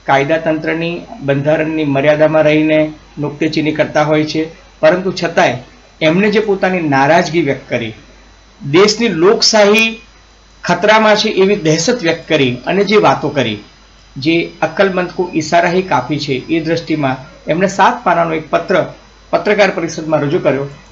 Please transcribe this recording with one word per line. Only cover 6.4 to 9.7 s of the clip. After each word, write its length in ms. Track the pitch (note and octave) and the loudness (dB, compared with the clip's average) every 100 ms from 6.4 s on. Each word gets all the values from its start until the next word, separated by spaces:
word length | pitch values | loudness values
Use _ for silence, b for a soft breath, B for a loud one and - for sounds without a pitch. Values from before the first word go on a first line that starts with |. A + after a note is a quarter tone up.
| G#3 F#3+ F#3+ F#3 | 0 0 0 -2
નારાજગી 600 | D#3 C3+ C#3+ F3 D#3 E3+ | 0 2 4 2 2 0
વ્યક્ત 280 | C#3+ C3+ - | -2 -2 -4
કરી, 240 | B2 A2+ - - - - - - - C#3 | -6 -6 -12 -20 -20 -20 -20 -20 -14 0
દેશની 360 | D#3+ G#3 G#3+ A#3 | 4 4 2 -2
લોકશાહી 920 | E3 F3+ A#3 - G#3+ G3+ | 2 2 2 2 4 4